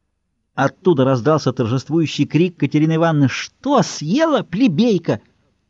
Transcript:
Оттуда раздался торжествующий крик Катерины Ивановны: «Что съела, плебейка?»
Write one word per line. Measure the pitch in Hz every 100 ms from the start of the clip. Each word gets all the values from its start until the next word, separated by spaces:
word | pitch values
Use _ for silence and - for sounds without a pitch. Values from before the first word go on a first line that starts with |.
| _ _ _ _ _
Оттуда | - 135 - 185 147
раздался | 131 131 110 156 -
торжествующий | 123 113 131 - 165 151 -
крик | 147 151 180 -
Катерины | 143 151 156
Ивановны: | 160 165 151 135
«Что | - - _ 269 269
съела, | - - 147 254 330 262
плебейка?» | - 190 254 151 240 185 - 113 _ _ _ _